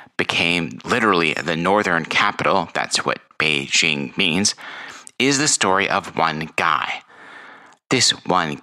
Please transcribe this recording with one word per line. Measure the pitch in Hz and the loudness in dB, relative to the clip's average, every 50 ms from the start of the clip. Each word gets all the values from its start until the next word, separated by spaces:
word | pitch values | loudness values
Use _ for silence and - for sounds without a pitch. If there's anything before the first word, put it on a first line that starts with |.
| - - _ - | -20 -12 _ -4
became | 87 - - - 82 82 87 87 82 - - - - | -4 -2 0 0 0 2 2 0 0 -2 -6 -10 -6
literally | - 110 123 113 107 95 85 82 78 73 | -2 0 2 2 4 4 4 4 2 0
the | - - 82 82 | -2 -2 -2 -2
northern | 82 85 92 98 104 104 98 87 82 76 | 0 2 2 2 2 2 2 0 0 0
capital, | - - - 113 104 101 - - 73 90 98 82 - - | 0 0 0 0 0 0 0 0 2 2 2 0 -2 -4
that's | 71 - - - - - | -4 -4 -2 -4 -2 -2
what | 71 - - - _ _ _ | -2 -4 -4 -8 _ _ _
Beijing | 78 78 76 71 67 67 - - 85 82 76 71 71 64 - - | 0 0 0 0 -2 -2 -2 0 2 2 0 -2 -4 -6 -4 -2
means, | 98 87 76 90 104 104 - - - - - - - - - - - - - _ | 0 0 2 2 0 0 -2 -4 -12 -16 -16 -16 -16 -16 -18 -18 -20 -20 -4 _
is | 123 135 143 135 | 0 2 2 2
the | 151 - | 2 0
story | - - - 98 92 95 98 - | 0 2 2 2 2 2 2 2
of | - 98 90 - - - | 0 -2 -2 -4 -2 0
one | 82 82 78 78 80 80 - | 0 0 0 -2 -6 -6 -4
guy. | - 85 82 78 67 - - - - - _ - - - - - - - - - - - - - _ _ _ | -2 0 2 2 0 0 -4 -6 -10 -12 _ -20 -20 -20 -20 -20 -20 -20 -20 -20 -20 -20 -20 -20 _ _ _
This | 135 123 113 - - - - | 0 2 2 2 0 -2 -2
one | - 87 90 85 78 71 - | 0 0 0 0 0 -4 -4